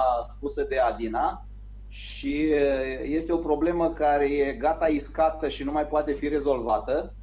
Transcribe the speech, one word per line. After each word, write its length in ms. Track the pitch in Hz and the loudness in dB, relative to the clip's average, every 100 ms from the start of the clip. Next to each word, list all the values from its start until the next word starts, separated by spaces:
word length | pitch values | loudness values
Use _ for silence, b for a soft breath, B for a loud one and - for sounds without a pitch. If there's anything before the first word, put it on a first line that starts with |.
| 131 120 117 | 4 2 -2
spusă 380 | - 143 143 139 | -8 -6 -4 -2
de 100 | 131 | 2
Adina 680 | 120 107 113 113 156 196 - - - - - | 2 0 -4 0 -2 -2 -10 -16 -16 -16 -16
și, 600 | - - - 139 143 156 | -14 -14 -8 -4 0 2
uh, 480 | 147 139 135 131 131 | 4 4 2 -2 -4
este 300 | 131 156 165 | -2 -2 0
o 40 | 170 | 0
problemă 540 | 147 147 165 170 165 | 2 2 2 2 0
care 340 | 165 151 143 | 2 2 4
e 280 | 143 143 139 | 4 2 2
gata 340 | 123 143 160 165 | 2 0 2 2
iscată 640 | 147 135 - 160 156 147 | 2 -2 2 2 2 -4
și 160 | - | -4
nu 80 | 139 | -2
mai 140 | 151 151 | -2 0
poate 260 | 151 151 | 0 0
fi 160 | 139 147 | -2 0
rezolvată. 880 | 147 139 131 113 110 - 139 185 - | 0 2 0 2 0 2 -2 -2 -10